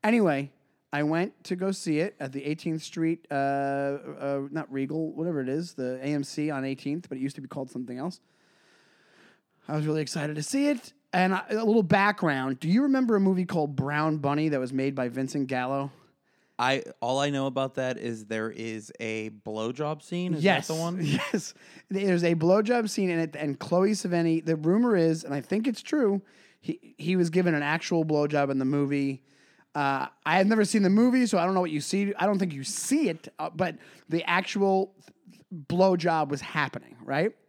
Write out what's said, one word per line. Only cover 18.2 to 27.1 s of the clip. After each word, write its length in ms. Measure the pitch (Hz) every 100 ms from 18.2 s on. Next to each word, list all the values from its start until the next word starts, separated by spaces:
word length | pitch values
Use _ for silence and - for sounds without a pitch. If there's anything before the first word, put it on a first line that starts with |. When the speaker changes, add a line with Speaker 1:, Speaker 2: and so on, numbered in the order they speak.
| 107
Speaker 2:
there 240 | 110 110
is 420 | - 113 110 107 -
a 300 | 113 110 110
blowjob 720 | 107 107 107 110 127 151 151
scene. 320 | - 175 180
Is 80 | 156
Speaker 1:
Yes. 240 | 180 175 -
Speaker 2:
that 60 |
the 60 | 160
one? 180 | 170 180
Speaker 1:
<laughs> 20 |
Yes. 520 | 156 143 - 202 - - - - _
There's 340 | 190 196 180
a 100 | 170
blowjob 540 | 170 165 196 214 240 220
scene 220 | - 190
in 80 | 170
it, 180 | 160 147
and 220 | 151 131
Chloe 340 | - 175 196
Sevigny, 520 | 214 185 175 170 160
the 120 | 160 160
rumor 400 | 156 202 240 202
is, 280 | 165 160
and 100 | 160
I 60 | 143
think 240 | - 202 240
it's 160 | 226
true, 400 | - 302 220 196 - _ - _
he, 340 | - - - -
he 180 | 151